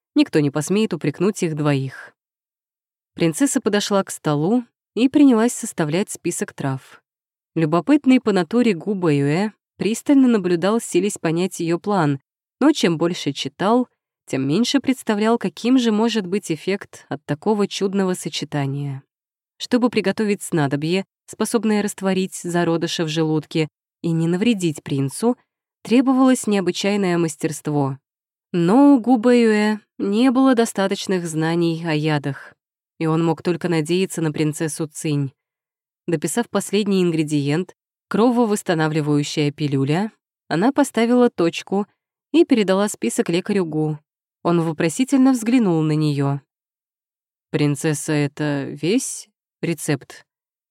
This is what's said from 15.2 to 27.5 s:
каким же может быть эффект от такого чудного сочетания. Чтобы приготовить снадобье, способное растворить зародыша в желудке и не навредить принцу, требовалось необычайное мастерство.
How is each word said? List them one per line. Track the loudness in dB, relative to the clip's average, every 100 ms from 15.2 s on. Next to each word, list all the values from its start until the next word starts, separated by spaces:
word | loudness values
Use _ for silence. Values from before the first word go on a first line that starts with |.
| 0 0
каким | -2 -4 0 2
же | 2
может | 2 0 -2 -2
быть | -4 -4
эффект | -6 -4 -6 -8 -20 -12
от | -12
такого | -8 -4 -2 0 -2
чудного | -2 -4 0 -2
сочетания. | -2 -6 -8 -6 -4 -4 -4 -6 -8 -12 _ _ _ _ _
Чтобы | -4 0 0
приготовить | 0 -2 -2 -2 -4
снадобье, | -2 -2 0 -2 -2 -4 -4 _ -18
способное | -8 -2 0 0 0
растворить | -2 -4 -2 -2 -2
зародыша | -6 -4 -2 0 0 -2 -4
в | -4
желудке | -2 0 -2 -2 -4 -4 _ _ _
и | -4
не | 0 0
навредить | 0 0 0 -2 -4
принцу, | -4 -4 -4 -2 -2 -2 _ _ _ _
требовалось | 0 2 4 4 4 2 0
необычайное | 0 0 -2 -2 0 0 0
мастерство. | 0 -2 -6